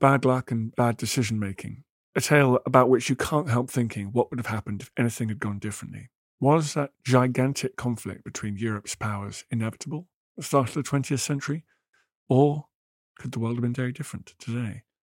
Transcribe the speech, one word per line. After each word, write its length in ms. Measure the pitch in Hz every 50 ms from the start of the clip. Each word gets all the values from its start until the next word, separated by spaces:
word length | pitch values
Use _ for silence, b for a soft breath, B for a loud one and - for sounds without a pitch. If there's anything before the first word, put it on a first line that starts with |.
bad 240 | - 135 135 135 127
luck 260 | 131 127 127 123 -
and 240 | 120 113 110 110 -
bad 220 | - 123 120 113
decision-making, 880 | - - 107 - 139 120 107 113 107 104 98 95 - - - - - - _ _ _ _ _ -
a 40 | 131
tale 380 | - - 151 147 139 127 123 - -
about 220 | - 127 131 127 120
which 200 | 131 127 123 -
you 60 | 135
can't 340 | - - - 160 151 151 143
help 220 | 117 123 127 131
thinking 360 | - 131 120 113 - 110 101
what 240 | 98 110 123 120 -
would 100 | - 123
have 60 | 113
happened 360 | - 110 104 - - 104 98 -
if 80 | - _
anything 320 | - 117 117 - - 117 110
had 100 | 107 104
gone 220 | - 104 101 101
differently. 480 | - 107 101 - - - 95 101 107 - _ _ _ _ _ -
Was 340 | - 135 151 165 156 143 -
that 160 | 151 143 139 _ _ -
gigantic 720 | - 127 127 127 127 123 131 127 135 139 - - 127 -
conflict 480 | - - 123 117 107 - 95 92 - -
between 320 | 113 117 - - 107 104
Europe's 400 | 98 113 113 107 101 - - -
powers 480 | - - 107 104 101 101 101 104 - - _
inevitable 580 | - 113 110 113 113 - - 139 139 151 180 - _ _ _ _ _
at 60 | - 147
the 0 |
start 260 | - - 139 131 113
of 60 | -
the 80 | 156 131
twentieth 380 | - - 143 131 - 147 127
century? 440 | - - 147 139 - - 143 165 - _ _ _ _ _ _ _ _ _ _ _ _ -
Or 380 | 127 127 143 147 147 151 - _ _ _ _ _ _ _ _ _ _ -
could 140 | - 131 -
the 60 | 113
world 180 | 113 113 120
have 60 | 120 117
been 120 | 120 120
very 180 | 127 127 123 123
different 420 | - 147 - - - - - - -
today? 420 | - - 117 123 120 107 - - - _ _ _ _ _ _ _